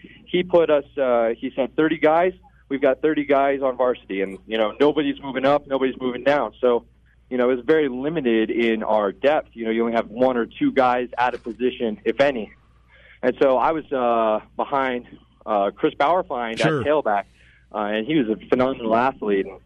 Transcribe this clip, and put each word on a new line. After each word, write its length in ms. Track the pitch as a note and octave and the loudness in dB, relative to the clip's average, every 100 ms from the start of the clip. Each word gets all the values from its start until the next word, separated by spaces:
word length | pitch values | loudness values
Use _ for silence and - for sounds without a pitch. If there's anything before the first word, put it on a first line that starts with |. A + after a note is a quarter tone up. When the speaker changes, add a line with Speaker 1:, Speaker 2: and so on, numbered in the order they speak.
| - - | -20 -20
Speaker 1:
he 200 | - F3+ | -4 -4
put 260 | F3+ F3 D#3 | 2 2 4
us, 140 | D3 - D3 | 2 0 -2
uh, 340 | B2+ A#2 A2+ A#2 | 0 2 0 -2
he 140 | B2+ - | -6 -4
said, 180 | B2 | -4
"Thirty 240 | - D#3 D#3+ | 0 0 2
guys, 340 | D3+ E3 F#3 F#3 - _ - | 2 4 2 -4 -14 _ -8
we've 120 | C3+ | 0
got 220 | C#3 B2+ | 0 2
thirty 220 | D#3 D3 | 0 0
guys 360 | C#3+ C#3 C#3 C#3 | 2 2 2 0
on 160 | C3+ B2 | -2 0
varsity, 460 | B2+ A2+ - G2 | -2 -2 -6 -6
and, 160 | F#2+ F#2+ - | -6 -8 -6
you 100 | A2 | -2
know, 160 | G#2+ - | -2 2
nobody's 420 | C#3+ D3+ C#3+ - | 2 2 -2 -4
moving 240 | C#3 B2+ | -8 -2
up, 220 | C3+ C#3+ - | 0 0 0
nobody's 300 | C3+ C3 - | -2 -2 -2
moving 220 | B2+ B2 | -6 -2
down." 320 | C3 C#3+ A2 - | 0 0 -2 0
So, 260 | B2 A#2 - _ _ _ - | 2 2 -2 _ _ _ -6
you 100 | B2 | -2
know, 120 | B2 | 0
it's 160 | B2+ A#2 | 0 2
very 220 | D#3+ C#3+ | 2 0
limited 600 | B2+ D3 E3 B2 A2+ G#2+ | -4 -6 -2 0 2 2
in 340 | A2+ A#2 A2 | 0 0 0
our 260 | - G#2+ G2+ | 0 0 0
depth. 400 | - C#3 D3+ - | 0 0 0 -4
You 100 | A2+ | -8
know, 80 | A2+ | -4
you 100 | A2+ | -2
only 140 | A#2 A2+ | 0 -2
have 120 | G#2 | -4
one 280 | A2 C3 B2 | 0 0 0
or 100 | A2+ | -4
two 240 | - C#3+ | -4 -2
guys 380 | C3 B2+ B2 A#2+ - | 2 2 0 -4 -2
at 160 | B2 | -2
a 40 | A#2 | -2
position, 600 | A#2+ G#2+ B2 B2+ A2+ G#2 | -10 -4 -4 -2 -4 -4
if 160 | A2+ A2+ | -4 0
any. 320 | C#3+ B2 G2+ - _ _ _ _ - - | 0 0 -8 -14 _ _ _ _ -20 -6
And 160 | B2 - | -4 2
so 160 | C#3 B2+ | 2 4
I 140 | C#3 | 2
was, 120 | D#3+ - | 0 -4
uh, 540 | C3 A#2+ A#2 A2 G#2+ - | -2 0 2 2 0 -4
behind, 520 | - A2 C#3 C3 B2 - - _ _ | -8 -2 0 0 -4 -8 -20 _ _
uh, 280 | - G#2 G2 | -2 0 0
Chris 200 | - D3+ | 0 -2
Bauerfeind 640 | - C#3+ F3+ F3 B2+ A#2 A2+ | 2 2 2 -2 -6 -6 -2
Speaker 2:
Sure. 200 | A2+ D3 | -2 0
Speaker 1:
at 60 | C3+ | 0
tailback, 380 | D3+ A2+ G2+ - _ _ _ _ | 0 0 -2 -4 _ _ _ _
uh, 60 | G#2 | -6
and 280 | G#2 G#2+ A2+ | -4 -4 -2
he 100 | D#3+ | 0
was 120 | A2 | 0
a 80 | G2 E2+ | -4 -2
phenomenal 480 | B2 C3 C3 A2+ A2+ | 0 0 -2 0 2
athlete. 500 | C3 - G#2+ G2 F#2+ | 0 -2 -2 -2 -2
And, 140 | - | -10